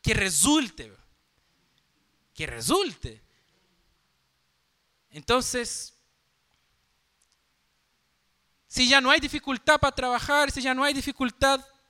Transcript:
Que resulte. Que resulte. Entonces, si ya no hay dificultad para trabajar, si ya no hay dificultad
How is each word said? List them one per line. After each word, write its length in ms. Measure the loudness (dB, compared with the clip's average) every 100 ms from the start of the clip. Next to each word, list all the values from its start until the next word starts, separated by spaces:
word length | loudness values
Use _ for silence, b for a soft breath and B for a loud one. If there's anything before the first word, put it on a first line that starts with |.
Que 140 | 0
resulte. 760 | 0 0 2 2 2 0 -8 -18 -20 _ _ _ _ _ _ _ _ _ _ _ _ _
Que 140 | -14 -12
resulte. 760 | -8 -2 0 0 -6 -16 -16 _ _ _ _ _ _ _ _ _ _ _ _ _ _ _ _ _ _ _
Entonces, 840 | -20 -2 0 0 -6 -6 -10 -14 _ _ _ _ _ _ _ _ _ _ _ _ _ _ _ _ _ _ _ _ _ _ _ _ _ _ _ _
si 220 | 0 4
ya 120 | 4
no 100 | 6
hay 100 | 2
dificultad 580 | 0 -8 -6 -4 2 2
para 160 | 2
trabajar, 560 | -2 -4 -4 0 2 2
si 120 | -2
ya 100 | -4
no 120 | -2
hay 100 | -2
dificultad 680 | -2 -6 -4 -4 0 2 2 -2 _ _